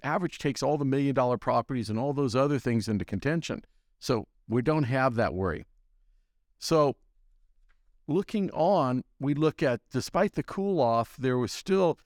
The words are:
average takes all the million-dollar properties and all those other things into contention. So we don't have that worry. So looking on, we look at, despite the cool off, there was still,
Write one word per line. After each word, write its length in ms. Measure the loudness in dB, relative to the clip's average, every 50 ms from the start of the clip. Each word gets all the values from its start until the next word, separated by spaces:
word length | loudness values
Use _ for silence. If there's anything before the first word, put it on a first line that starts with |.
| -4
average 340 | -2 -2 -2 -2 -4 -4 -4
takes 220 | -4 -4 -2 -2
all 160 | 0 0 0 0
the 60 | 0
million-dollar 540 | 0 0 2 0 2 2 2 2 2 0 0
properties 520 | 0 0 0 0 0 0 -4 -4 -4 -2
and 80 | -2 -2
all 140 | -2 -2
those 240 | -2 0 0 0 2
other 240 | 2 2 2 2 0
things 300 | 0 0 0 0 0 0
into 160 | -2 -2 -2
contention. 580 | -4 -6 -4 -2 -2 -2 -2 -4 -6 -8 -10 -10 -16 _ _ _ _ _ _
So 280 | -4 -2 -2 -2 -2 -6 _ _ _ -2
we 120 | -2 0
don't 220 | 0 2 0 0 0
have 320 | 0 0 0 0 0 2
that 180 | 0 0 0 0
worry. 320 | -2 -2 -2 -4 -4 -8 -14 _ _ _ _ _ _ _ _ _ _ _ _ _ _ _ _ _ _
So 380 | -2 2 4 4 4 2 0 -4 _ _ _ _ _ _ _ _ _ _ _ _ _ _ _ _ _ _ _ _ _
looking 460 | -4 -2 -2 -2 -2 -2 -2 -2 -2
on, 540 | -2 0 2 4 4 4 2 2 0 -2 -4 -6 _ -4
we 120 | -2 -2 0
look 300 | 2 2 2 2 2 0
at, 160 | 0 0 -2 -4 _
despite 420 | -4 -4 -4 -2 0 0 0 0 0
the 100 | -4 -6
cool 380 | -6 -6 -4 -2 0 0 2
off, 340 | 2 2 2 2 0 -2 -6 -4
there 200 | -2 0 0 0
was 160 | 0 -2 -4
still, 440 | -8 -2 0 2 2 2 2 0 -2 _